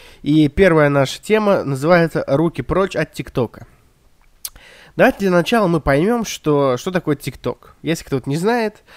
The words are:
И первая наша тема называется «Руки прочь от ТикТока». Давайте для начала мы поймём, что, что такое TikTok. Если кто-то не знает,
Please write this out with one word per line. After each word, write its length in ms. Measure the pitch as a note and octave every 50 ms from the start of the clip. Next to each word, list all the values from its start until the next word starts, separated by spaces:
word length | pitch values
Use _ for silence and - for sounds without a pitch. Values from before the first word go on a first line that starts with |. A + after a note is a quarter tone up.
| - - - -
И 260 | - - D3+ D#3 D#3 C#3
первая 400 | - - G3 F3+ E3 D#3 D3 C#3+
наша 340 | C#3+ C#3 C3+ - - -
тема 400 | - - G#3+ G#3+ G#3+ G3+ G3 B2
называется 600 | - C3+ C#3 C3 C#3 E3 F3+ F3 E3 D#3+ - D#3 -
«Руки 360 | - C3+ C#3+ E3 E3+ - -
прочь 340 | B2+ - D#3 F3+ G3 F#3+ -
от 160 | - D#3 -
ТикТока». 560 | - - C#3+ - - C3+ A#2+ - - - - - _ _ _ _ _ _ _ _ _ _ _ _ _ _ - - - - - - - - - - -
Давайте 220 | - F#3+ B3+ - -
для 120 | G3 F#3+
начала 380 | F3+ F3 D#3+ - A#3+ A3+ G#3 E3+
мы 120 | E3+ D#3
поймём, 440 | - D3 C#3 C#3+ E3+ G#3+ A#3+ A#3 G#3
что, 520 | - - - - D3+ D3 C#3+ C#3 C3+ B2 B2
что 120 | - F#3+
такое 240 | F#3 F3 - D#3 D3
TikTok. 540 | - - C#3+ - - - C3 - _ - - - _
Если 200 | - C#3+ E3 -
кто-то 260 | - - C#3 C3 - C3+
не 80 | C#3
знает, 460 | D#3+ F3 A3 A#3+ A#3+ A3 G#3+ - _ _ _ -